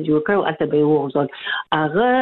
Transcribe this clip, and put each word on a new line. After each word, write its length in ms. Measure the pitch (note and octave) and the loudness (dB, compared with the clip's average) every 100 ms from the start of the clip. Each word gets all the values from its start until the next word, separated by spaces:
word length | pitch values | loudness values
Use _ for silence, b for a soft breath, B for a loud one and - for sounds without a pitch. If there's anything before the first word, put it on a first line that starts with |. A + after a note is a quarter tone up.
| D#3 | 2
جوړ 120 | D3+ D3+ | 0 2
کړه، 200 | G3+ - | 0 0
هلته 180 | D#3 D3+ | -2 0
به 120 | D3 | 2
یې 60 | D3+ | 4
وغورځول. 400 | D3+ - D3 C#3+ B B B B | 2 0 -2 -2 B B B B
هغه 360 | D#3 D#3 F3 B3 B3+ | -2 0 0 2 2